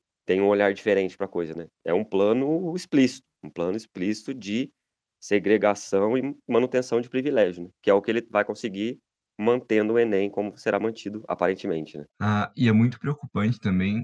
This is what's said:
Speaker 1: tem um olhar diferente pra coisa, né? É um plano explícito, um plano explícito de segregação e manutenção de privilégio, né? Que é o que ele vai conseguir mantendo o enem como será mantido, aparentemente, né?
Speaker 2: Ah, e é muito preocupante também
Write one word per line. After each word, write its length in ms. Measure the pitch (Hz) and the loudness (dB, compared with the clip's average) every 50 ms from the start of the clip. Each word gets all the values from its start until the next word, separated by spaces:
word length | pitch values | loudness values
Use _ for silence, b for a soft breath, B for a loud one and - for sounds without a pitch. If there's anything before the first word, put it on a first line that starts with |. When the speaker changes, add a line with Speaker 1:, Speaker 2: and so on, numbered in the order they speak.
| _ _ _ _ _ | _ _ _ _ _
Speaker 1:
tem 160 | - 92 95 | -2 0 2
um 60 | 101 101 | 4 4
olhar 260 | 104 101 101 101 101 | 4 4 2 2 0
diferente 440 | 98 - 110 101 98 95 92 - - | 0 0 0 2 2 2 0 -4 -6
pra 100 | 98 95 | -8 -6
coisa, 260 | - 87 85 78 80 | -4 -6 -6 -6 -8
né? 120 | 85 82 80 _ _ - | -10 -12 -14 _ _ -4
É 80 | 82 85 | -2 0
um 100 | 87 110 | 0 0
plano 720 | - - 95 98 104 113 127 135 143 156 170 190 170 165 | 0 0 0 2 2 2 2 0 0 -2 -2 -4 -4 -6
explícito, 500 | 180 - - - 143 131 123 - - _ _ _ _ - | -8 -6 0 2 4 4 4 2 -4 _ _ _ _ -18
um 60 | 76 | -12
plano 280 | - - 85 87 95 113 | -6 -4 -2 -2 -2 -4
explícito 560 | 113 - - 95 90 101 107 110 - - 135 | -6 -10 -10 -6 -4 -4 -4 -4 -6 -10 -12
de 360 | 131 98 98 104 117 135 143 _ _ _ _ _ _ _ _ _ _ | -10 -8 -4 -4 -4 -4 -6 _ _ _ _ _ _ _ _ _ _
segregação 960 | - - 101 104 87 98 107 107 95 104 101 - - - - 98 98 107 120 131 | -4 0 0 2 4 4 2 4 4 2 0 0 -4 -2 0 0 2 2 0 0
e 180 | 127 139 143 - _ - | -2 -4 -8 -8 _ 0
manutenção 520 | 123 113 123 127 - 127 127 - 120 117 | 2 2 2 2 0 -2 -2 0 -2 -2
de 100 | 123 131 | -2 -2
privilégio, 540 | - 131 131 147 139 123 104 90 90 87 87 | -4 -4 -2 0 2 2 2 2 0 -4 -10
né? 60 | 90 _ _ | -14 _ _
Que 80 | - 107 | 2 4
é 40 | 98 | 4
o 80 | 101 | 4
que 100 | 101 - | 4 0
ele 160 | 110 117 113 - | -2 -2 -2 -2
vai 140 | - 104 104 | 0 0 0
conseguir 560 | - 107 - - 117 92 98 104 117 131 - _ _ _ _ _ _ _ - | 0 -2 -6 -6 -8 -6 -4 -6 -6 -6 -8 _ _ _ _ _ _ _ -4
mantendo 540 | 107 113 120 127 123 - 113 107 107 107 113 | 0 0 0 0 0 0 2 2 2 2 2
o 60 | 120 | 2
enem 300 | 117 113 104 95 101 101 | 2 2 2 0 0 0
como 280 | - - 104 104 - - | -2 -4 -4 -4 -6 -8
será 220 | - 113 101 101 | -4 -2 -2 0
mantido, 440 | 104 113 113 - - 101 104 107 110 | 0 -2 -4 -6 -10 -10 -10 -10 -8
aparentemente, 720 | - 90 - 90 90 95 95 - 101 87 80 78 - - 73 | -8 -4 -2 0 0 0 -2 -4 -6 -4 -4 -6 -8 -12 -16
né? 60 | 73 - _ - | -16 -16 _ -4
Speaker 2:
Ah, 300 | 98 104 107 104 104 - - - | -2 -2 0 0 -2 -4 -2 0
e 100 | 131 117 | 2 4
é 60 | 110 | 4
muito 260 | 110 113 123 127 - | 4 4 2 0 -4
preocupante 580 | - 143 143 - - - - 98 101 110 117 - | -6 -6 -6 -6 -8 -8 -4 -2 -2 -2 -2 -2
também 460 | - 104 92 92 92 98 104 110 | -2 -2 0 0 0 0 -2 -4